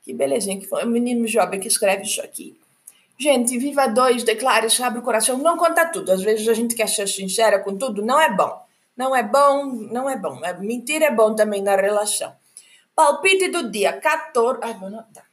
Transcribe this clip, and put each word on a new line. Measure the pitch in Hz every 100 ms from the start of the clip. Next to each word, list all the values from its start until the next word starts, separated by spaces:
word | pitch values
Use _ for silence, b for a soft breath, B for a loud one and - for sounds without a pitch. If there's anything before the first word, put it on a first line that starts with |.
Que | -
belezinha, | - 139 240 196 196
que | -
foi | -
o | 233
menino | 233 240 240 226
jovem | 220 180 196
que | 220
escreve | - 202 196
isso | 196 -
aqui. | - - - - _ _ - B B _
Gente, | 294 262 240 247
viva | 277 277 269
dois, | 220 254 247
declare, | 226 220 262 220 226
se | 220
abre | 247 226
o |
coração, | 226 220 226 254
não | 311 339
conta | 339 330 330
tudo. | 190 -
Às | 190
vezes | 196 220 214
a |
gente | 220 233
quer | 233 208
ser | 214 196
sincera | - 196 190 220 202
com | 202 196
tudo, | 262 202
não | 214 277
é | 311
bom. | 190 151 - b b b -
Não | 262
é | 262
bom, | 214 277 285 277 277
não | 247 214 233 269
é | 262
bom. | 180 135
É, | 165 180
mentira | 202 240 240 311 302
é |
bom | 226 214
também | 214 214 202
na | 196 196
relação. | 196 208 214 - - - b b b b b
Palpite | - 294 285 381 381 359
do | 349 233
dia, | 196 185 165
quatorze, | 311 320 - - 233 240
ai, | 226
vou | 202 190
anotar. | 214 226 - _